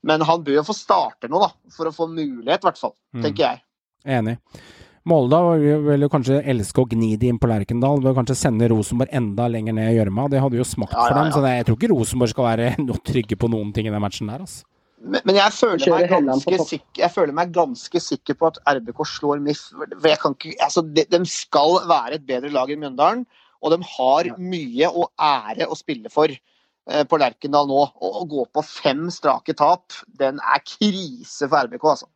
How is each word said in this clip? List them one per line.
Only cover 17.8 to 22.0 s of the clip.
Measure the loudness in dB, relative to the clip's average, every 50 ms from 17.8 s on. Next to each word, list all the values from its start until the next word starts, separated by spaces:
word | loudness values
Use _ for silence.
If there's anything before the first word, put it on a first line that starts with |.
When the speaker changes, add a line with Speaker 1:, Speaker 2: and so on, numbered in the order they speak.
| -12 -6 -6 -6
Speaker 1:
sikker | -4 -4 -8 -6 _ -8 -2
på | _ 0
at | -2 -2 0 _
R | 0 0 0
B | -2 -10 -8
K | -8 -8
slår | -8 -6 -4 -2 -2 -2 0
mif. | -2 -4 -4 -4 -8 -20 -14
For | -14 -12 -12 -10 0 2
jeg | 2 2 2
kan | 0 -4 -4
ikke, | _ -12 -16 -4 -2
altså, | -2 0 0 -2 -2 0 0
de, | 0 0 _
de | 2 0 0
skal | 0 -6 -10 -8 _ 2 2 4 4 4 2 2
være | 2 2 2